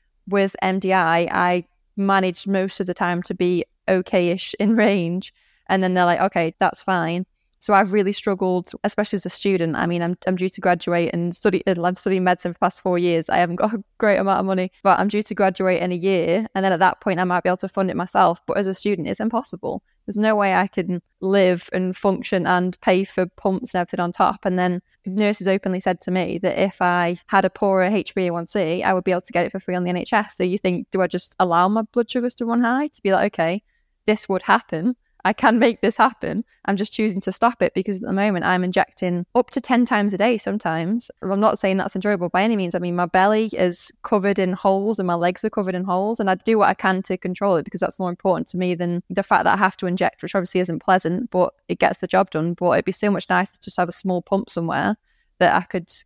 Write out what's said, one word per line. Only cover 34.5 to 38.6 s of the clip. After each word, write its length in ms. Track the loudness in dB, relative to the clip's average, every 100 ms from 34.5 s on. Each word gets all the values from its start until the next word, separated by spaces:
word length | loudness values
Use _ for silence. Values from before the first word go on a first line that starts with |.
| 0 0 -4 -2 -4 _ _ -4
I 60 |
can 260 | 2 4 4
make 220 | 4 2
this 160 | 0 2
happen. 480 | 2 0 -6 -4 -6 _ -4
I'm 100 | -2
just 160 | -2
choosing 260 | -2 -2 -2
to 100 | -4
stop 300 | 0 0 2
it," 100 | -2
because 240 | 0 -4 -4
at 60 |
the 100 | -2
moment 320 | 0 0 0
I'm 180 | 0 0